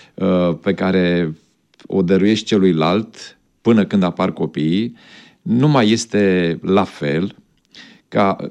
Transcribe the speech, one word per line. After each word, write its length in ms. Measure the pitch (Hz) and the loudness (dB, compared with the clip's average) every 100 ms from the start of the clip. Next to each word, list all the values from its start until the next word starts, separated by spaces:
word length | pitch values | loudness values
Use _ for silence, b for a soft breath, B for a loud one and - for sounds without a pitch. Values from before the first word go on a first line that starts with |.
| B | B
uh, 420 | - 92 90 87 80 | -6 0 2 0 -2
pe 120 | 101 | -4
care 600 | 92 95 95 87 87 80 80 _ _ _ _ - | -2 0 0 2 0 -2 -6 _ _ _ _ -6
o 120 | - | -2
dăruiești 440 | 87 92 101 110 - | 2 2 2 0 0
celuilalt 920 | 107 95 80 80 98 113 - - - _ _ | 2 2 2 0 -2 -4 -14 -20 -20 _ _
până 240 | 117 113 95 | 2 2 2
când 180 | 101 | 0
apar 300 | 90 - 92 | 0 -2 -4
copiii, 600 | - 78 73 78 95 120 B B B B B | -4 -6 -4 -2 -2 -4 B B B B B
nu 260 | - 117 147 | -4 0 2
mai 220 | 143 107 | 4 2
este 680 | 113 - 104 98 92 85 80 | 0 0 0 2 2 0 -4
la 220 | 90 98 | 0 0
fel 520 | 92 - 73 78 101 - _ _ _ B B B _ | 0 -6 -4 -2 -4 -8 _ _ _ B B B _
ca 280 | 104 98 - - | 0 0 -2 -8